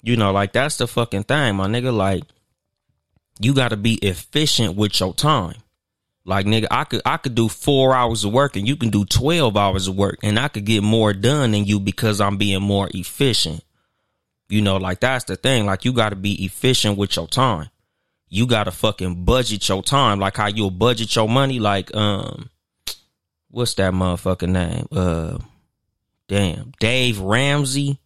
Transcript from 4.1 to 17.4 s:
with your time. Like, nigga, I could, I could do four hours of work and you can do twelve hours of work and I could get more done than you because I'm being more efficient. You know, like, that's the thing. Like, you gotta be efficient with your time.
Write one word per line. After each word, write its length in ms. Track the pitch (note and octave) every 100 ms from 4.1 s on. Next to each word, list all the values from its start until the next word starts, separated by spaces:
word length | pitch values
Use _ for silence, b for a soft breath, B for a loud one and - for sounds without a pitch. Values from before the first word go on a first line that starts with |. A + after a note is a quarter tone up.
| F2+ - D3 D3+ - A2 F#2+
with 240 | G#2 -
your 140 | C#3+
time. 420 | - D3 D3 E2+ - _ _ _ _ _ _ -
Like, 200 | F#2+ G2
nigga, 220 | A2+ A2
I 120 | A#2+
could, 180 | D3 A#2 -
I 100 | D#3
could 200 | D3 A#2
do 120 | A2+
four 460 | - - C#3 C3
hours 320 | C3 A#2+ A2+ G2+
of 80 |
work 240 | A2+ C#3 -
and 100 | G2+
you 80 | D3
can 140 | A#2
do 160 | G2+ G2
twelve 500 | - C3 E3+ C3 G2+
hours 320 | G2+ F#2+ F#2+
of 80 | F#2+
work 240 | G2 -
and 140 | G#2+ G#2
I 120 | C#3+
could 160 | - G2+
get 180 | A2
more 300 | G#2 A2+ G#2+
done 380 | G2 A2+ D3+ B2+
than 120 | G#2 G2+
you 140 | G#2
because 400 | G2 - A2+ G#2
I'm 180 | G2+ G2+
being 240 | G2+ F#2+
more 280 | G2+ G2 G2
efficient. 680 | F#2+ F2 - C#3 A2 - D#3+ - _ _ _ _ _ _ _ _
You 120 | G#2
know, 160 | G#2 F#2+
like, 220 | F#2 F2+
that's 240 | B2 C3
the 140 | - F#2+
thing. 280 | B2+ C3 G#2
Like, 200 | F#2+ -
you 80 |
gotta 240 | B2+ G#2+ G2
be 260 | G2 G2+
efficient 540 | F#2+ - C3 B2+ G#2+ G2+
with 180 | G2+ -
your 120 | E2
time. 420 | -